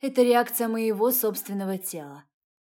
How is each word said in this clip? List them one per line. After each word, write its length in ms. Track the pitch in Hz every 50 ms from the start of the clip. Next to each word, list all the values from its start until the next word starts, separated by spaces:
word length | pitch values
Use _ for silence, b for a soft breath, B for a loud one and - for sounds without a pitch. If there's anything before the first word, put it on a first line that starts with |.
это 220 | - 269 269 254 247
реакция 460 | 247 240 240 240 240 - - 233 226
моего 420 | 226 226 226 220 214 196 220 247
собственного 680 | 254 254 - 214 202 - - - 202 196 196 190 196 185
тела. 460 | - - - 165 147 143 143 143 - _ _ _ _ _ _ _ _